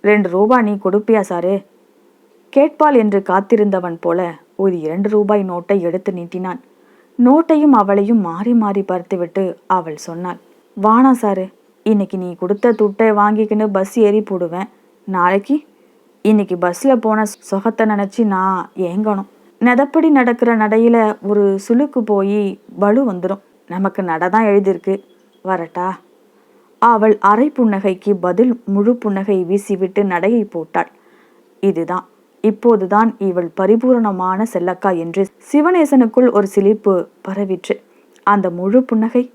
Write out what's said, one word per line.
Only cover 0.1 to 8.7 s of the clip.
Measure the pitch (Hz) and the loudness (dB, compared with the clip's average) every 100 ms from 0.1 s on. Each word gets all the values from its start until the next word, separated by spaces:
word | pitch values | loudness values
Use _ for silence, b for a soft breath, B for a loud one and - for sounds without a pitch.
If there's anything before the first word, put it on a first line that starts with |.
| 208 185 | 2 0
ரூபா | 180 214 254 | 0 2 2
நீ | 214 202 | 2 -2
கொடுப்பியா | 190 202 208 220 196 | -2 -2 0 0 0
சாரு?" | 175 175 196 - _ _ _ _ _ _ _ _ | -4 -2 -4 -6 _ _ _ _ _ _ _ _
கேட்பாள் | 269 294 302 302 262 | 2 2 2 2 4
என்று | 214 196 | 2 -2
காத்திருந்தவன் | 196 190 196 220 208 190 175 165 | 0 -2 0 0 2 0 -4 -6
போல | 170 170 175 160 _ - | -4 -2 -4 -10 _ -2
ஒரு | 196 175 | -2 -2
இரண்டு | 156 175 202 | -4 -4 0
ரூபாய் | 214 208 208 | 0 2 0
நோட்டை | 190 175 175 202 | -2 -8 -2 -2
எடுத்து | 170 180 185 | -2 -4 -6
நீட்டினான். | 180 170 180 185 175 _ b b b b - | -8 -10 -8 -8 -10 _ b b b b 2
நோட்டையும் | 247 294 330 311 302 | 4 4 4 2 4
அவளையும் | 247 202 202 202 233 | 4 4 0 2 0
மாறி | 175 170 220 | 0 -4 0
மாறி | 240 208 | 0 0